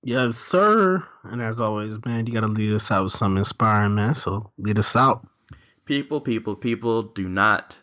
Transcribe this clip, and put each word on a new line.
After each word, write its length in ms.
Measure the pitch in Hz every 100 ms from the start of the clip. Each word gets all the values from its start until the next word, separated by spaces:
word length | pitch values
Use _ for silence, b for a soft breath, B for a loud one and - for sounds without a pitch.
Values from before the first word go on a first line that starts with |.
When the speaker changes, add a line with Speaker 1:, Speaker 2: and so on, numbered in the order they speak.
Speaker 1:
Yes, 320 | - 123 123
sir. 720 | 117 - 180 208 220 190 185 - -
And 180 | 110 117
as 200 | 113 110
always, 440 | 110 107 107 107
man, 220 | 117 117 113
you 60 |
gotta 160 | 117 110
lead 240 | 107 107
us 180 | 107 -
out 140 | 98
with 80 | 95
something 260 | - 101 95
inspiring, 560 | 98 - 110 107 104
man. 200 | 104 104
So 360 | 147 - 98 107 -
lead 200 | 101 104
us 160 | 101 117
out. 320 | 135 - - _ _ b b b
Speaker 2:
People, 360 | - 139 139 147
people, 360 | 135 110 113 101
people, 460 | 120 113 117 113
do 260 | 104 - 95
not 480 | 92 107 104 - -